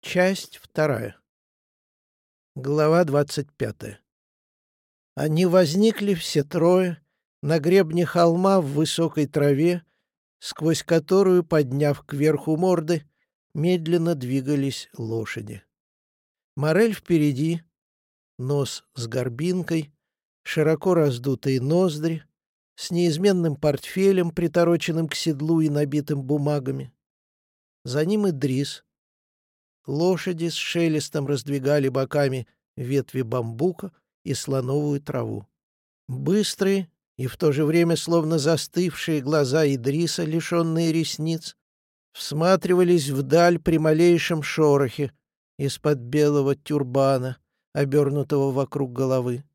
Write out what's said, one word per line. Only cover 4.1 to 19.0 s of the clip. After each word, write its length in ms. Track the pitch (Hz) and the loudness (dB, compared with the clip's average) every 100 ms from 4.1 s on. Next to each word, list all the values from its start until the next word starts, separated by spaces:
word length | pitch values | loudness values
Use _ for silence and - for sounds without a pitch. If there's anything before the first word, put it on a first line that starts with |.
| _ _ _ _ _ _ _ _ _ _ | _ _ _ _ _ _ _ _ _ _
Они 320 | - 147 156 185 | -6 -2 2 4
возникли 720 | 180 170 170 220 214 202 180 | 4 4 4 2 2 -2 -2
все 280 | - 160 | -2 -2
трое 560 | 143 180 165 185 185 165 _ _ _ _ | -2 2 4 4 2 -4 _ _ _ _
на 160 | 143 165 | -2 0
гребне 480 | 151 190 170 165 170 | 4 2 2 0 -2
холма 520 | 175 170 170 190 196 | 4 4 4 2 2
в 120 | 147 | 0
высокой 560 | 143 156 - 165 156 143 | -2 -2 0 -2 0 -2
траве, 560 | 156 143 139 165 175 - _ _ _ _ _ | 2 2 2 2 0 -6 _ _ _ _ _
сквозь 420 | - - 156 156 | -16 -4 0 0
которую, 600 | - 165 156 185 190 180 | 0 0 2 2 4 4
подняв 600 | 170 160 139 135 147 143 - | 2 0 0 0 0 -2 -6
кверху 500 | 143 151 147 - 156 | -2 0 0 -2 0
морды, 500 | 185 175 156 170 - _ _ _ _ | 2 0 0 -4 -4 _ _ _ _
медленно 640 | - 160 180 160 170 165 160 | -4 0 0 0 0 0 -2
двигались 720 | 123 135 131 147 139 127 - - | -2 -4 -2 -2 -2 -6 -14 -12
лошади. 640 | 113 113 110 - 107 107 _ _ _ _ _ _ _ _ _ - | -6 -6 -6 -10 -12 -16 _ _ _ _ _ _ _ _ _ -4
Морель 400 | 147 160 226 202 | 0 2 2 0
впереди, 680 | - 170 147 131 156 170 _ _ _ _ _ _ _ _ | 0 2 2 0 -2 -4 _ _ _ _ _ _ _ _
нос 460 | 127 143 131 - _ | -4 -2 -2 -6 _
с 100 | - | -12